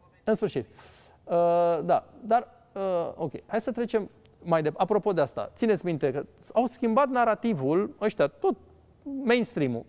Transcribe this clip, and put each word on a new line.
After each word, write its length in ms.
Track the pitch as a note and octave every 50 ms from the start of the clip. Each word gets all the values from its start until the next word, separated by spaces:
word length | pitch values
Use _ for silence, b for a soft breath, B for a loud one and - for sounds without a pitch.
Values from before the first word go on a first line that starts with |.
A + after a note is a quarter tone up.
| _ _ _ _ -
în 120 | - A3
sfârșit. 300 | - G#3+ F#3+ - C3+ A2 - B B B B B B B B B B -
Uh, 100 | - F3 E3+ F3 E3+ E3+ F3 E3+ E3+ E3+ D#3+ D#3+
da, 260 | E3+ E3+ B2+ - - - -
dar, 260 | - G#3 A3 A#3+ - - - - _ _ -
uh, 400 | - G3 F#3+ F#3 E3+ E3 B2+ -
ok, 160 | - F3 D3 - - -
hai 160 | - - A3+
să 100 | - -
trecem 380 | A3+ A#3 A#3+ G#3+ - A3 G3 - - - - - _ - -
mai 180 | F3 E3+ D#3+
departe. 220 | D#3 - - - F#3+
Apropo 300 | F3 G#3+ G#3 F3+ G#3+ F#3+
de 80 | E3
asta, 300 | C#3+ C3 - B2 G2+ - -
țineți 300 | - A#3+ A3+ G#3 F3 -
minte 260 | F3 E3 C#3+ D3 C#3+
că 140 | B2+ - - - - - - - -
au 120 | G#3+ B3
schimbat 440 | A#3 - - - A3+ A3 B3 C#4+ C4
narativul 840 | C4 B3 A#3+ A3+ G#3+ G3+ - A#3 A3 C#3+ C3 C3+ D#3 F3+ G#3 - - -
ăștia, 260 | G3+ G#3+ - - D3 C#3
tot 280 | - - - G4 - - - - - - _ _ _ _ -
mainstream-ul, 840 | D4 C#4 C4+ C#4 A#3 A#3+ B3 A3+ - - - D3+ B2+ A#2+ A#2 -